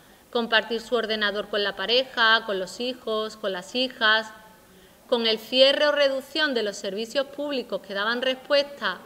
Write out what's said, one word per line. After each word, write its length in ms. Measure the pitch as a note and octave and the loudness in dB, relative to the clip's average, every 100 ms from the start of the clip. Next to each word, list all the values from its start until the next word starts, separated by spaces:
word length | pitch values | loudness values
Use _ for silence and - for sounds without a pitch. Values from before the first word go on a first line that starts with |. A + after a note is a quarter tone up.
| - - _ | -20 -20 _
compartir 500 | A#3+ A3+ A3 A3 A3+ | -4 2 2 2 -6
su 140 | - | -2
ordenador 540 | A#3 G#3+ A3 G#3 G3+ G#3 | -2 0 -2 -2 -2 -4
con 160 | G#3 | -2
la 100 | G3+ | -2
pareja, 680 | F#3+ F#3+ B3 C4 B3 A3+ A3+ A3 | -4 0 2 2 2 4 4 2
con 120 | F#3+ | -4
los 220 | F#3 - | -4 -6
hijos, 560 | B3 B3+ A3+ G#3+ G#3+ - | -6 -6 -4 -4 -4 -6
con 160 | G#3 | -6
las 220 | F3+ F#3 | -6 -6
hijas. 560 | B3 B3+ - G#3+ A3 A3 - - - - - - - - | -4 -4 0 2 2 0 -16 -20 -20 -20 -20 -20 -16 -2
Con 180 | A#3+ A3+ | 0 2
el 120 | A3 | 0
cierre 480 | - B3+ C4+ D4 D4 | 0 6 6 6 2
o 40 | |
reducción 640 | C#4+ C#4 C4+ C4 D#4+ D4+ | 4 2 0 -4 -2 0
de 80 | A#3 | 0
los 140 | G#3 G3+ | -2 -4
servicios 500 | G3+ G3 A3+ C#4+ C4+ | -8 -6 -4 -4 -4
públicos 560 | - D4 C4 - F#3+ | -6 -4 -4 -4 -8
que 100 | - | -6
daban 300 | G3+ G#3+ A#3+ | -4 -2 0
respuesta 800 | C4 B3+ - C#4+ C#4 - G#3 F3 | -2 -4 2 2 2 -4 -6 -6